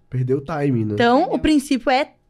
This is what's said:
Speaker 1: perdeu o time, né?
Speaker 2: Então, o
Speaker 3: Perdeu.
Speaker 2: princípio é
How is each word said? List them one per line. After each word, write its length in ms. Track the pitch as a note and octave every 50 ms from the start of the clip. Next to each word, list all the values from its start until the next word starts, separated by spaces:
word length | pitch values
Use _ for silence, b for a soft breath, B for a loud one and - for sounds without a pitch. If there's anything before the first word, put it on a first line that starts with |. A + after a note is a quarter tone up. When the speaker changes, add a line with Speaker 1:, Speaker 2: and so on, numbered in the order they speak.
| _ _
Speaker 1:
perdeu 280 | C3 B2+ C3 B2 C3 D3
o 20 |
time, 440 | - - E3 D3 C#3+ C#3+ B2+ A2+ A2
né? 80 | G#2+ G#2
Speaker 2:
Então, 260 | G#2 A#3+ A#3 B3 C#4+
o 40 | F4+
Speaker 3:
Perdeu. 160 | - - B3+
Speaker 2:
princípio 500 | - D#4+ D#4 C#4+ - - C#4 A#3 - C#4+
é 220 | B3+ C4+ D4+ - _ _ _ _